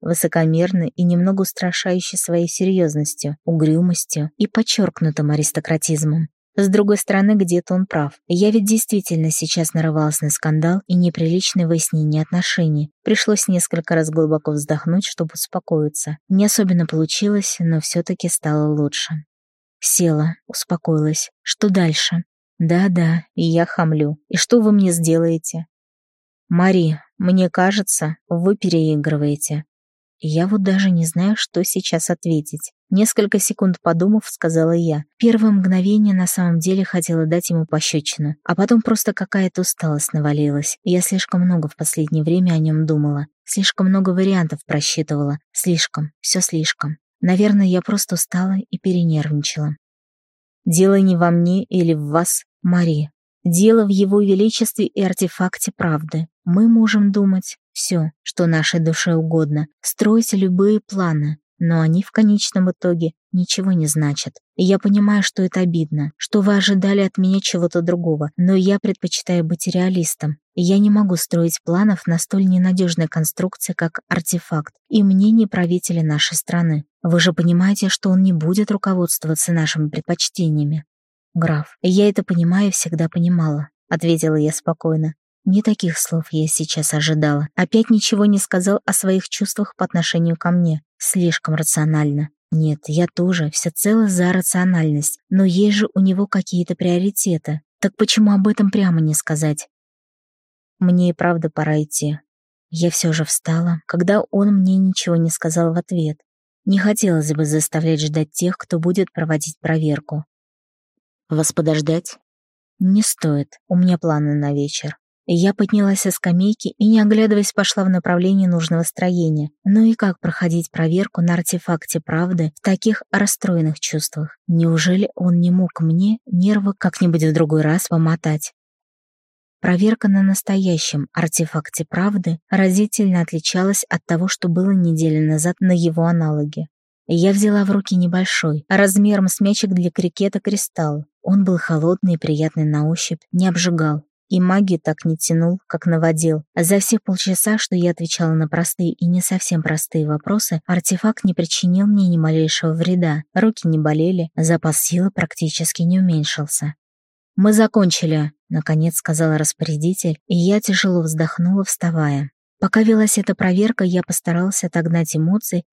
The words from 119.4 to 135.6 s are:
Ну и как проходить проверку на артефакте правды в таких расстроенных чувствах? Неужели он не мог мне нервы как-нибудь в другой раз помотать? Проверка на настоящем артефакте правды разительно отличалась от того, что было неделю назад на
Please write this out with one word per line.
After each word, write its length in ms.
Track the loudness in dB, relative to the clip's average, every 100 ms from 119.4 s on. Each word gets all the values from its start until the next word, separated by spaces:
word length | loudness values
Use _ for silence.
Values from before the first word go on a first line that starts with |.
| -4 -4
Ну 200 | 2 4
и 120 | 4 2
как 240 | 0 -2
проходить 500 | -4 -2 -2 -2 -4
проверку 520 | -2 0 0 -2 0
на 120 | 0
артефакте 640 | 0 -2 -4 -4 -4 -4 -8
правды 520 | -4 -2 0 0 -2 -4
в 60 |
таких 400 | -2 0 0 -2 -2
расстроенных 680 | -2 -2 -2 -2 0 0 -4
чувствах? 580 | -6 -6 -6 -8 -10 -8 -2
Неужели 640 | 0 2 2 2 2 0 -2
он 240 | 2 2
не 100 | 4
мог 300 | 2 0 0
мне 400 | 0 2 2 0 -2
нервы 480 | 0 2 2 0 -2
как-нибудь 460 | -2 0 0 2
в 100 | 2
другой 300 | 2 2 2
раз 240 | 2 0 0
помотать? 640 | 0 0 0 -2 -4 -6 -18 _ _ _ _ _ _ _ _ _ _
Проверка 460 | 0 2 2 2 2
на 120 | 4
настоящем 840 | 2 0 -2 0 0 0 -2 -6 -6
артефакте 720 | -4 -4 -2 -4 -4 -8 -10 -6
правды 480 | -2 -2 0 -2 -6 _
разительно 680 | 2 2 2 0 0 2 2
отличалась 640 | 0 -4 -4 -2 0 -2 -4
от 160 | -6 -2
того, 220 | -2 -2
что 200 | -2 -2
было 220 | 0 2
неделю 580 | 2 2 2 0 2 0
назад 280 | 0 -2
на 120 | 0